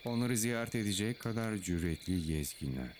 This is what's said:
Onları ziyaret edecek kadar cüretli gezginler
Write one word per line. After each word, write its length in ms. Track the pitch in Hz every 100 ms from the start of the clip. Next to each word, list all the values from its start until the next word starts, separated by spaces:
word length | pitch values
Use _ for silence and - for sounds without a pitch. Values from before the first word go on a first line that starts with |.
Onları 320 | 123 117 123 120
ziyaret 380 | 117 117 117
edecek 460 | 120 104 95 107 120
kadar 360 | 117 110 113 107
cüretli 720 | 92 85 85 80 - 92 78
gezginler 640 | 78 71 - 71 65 62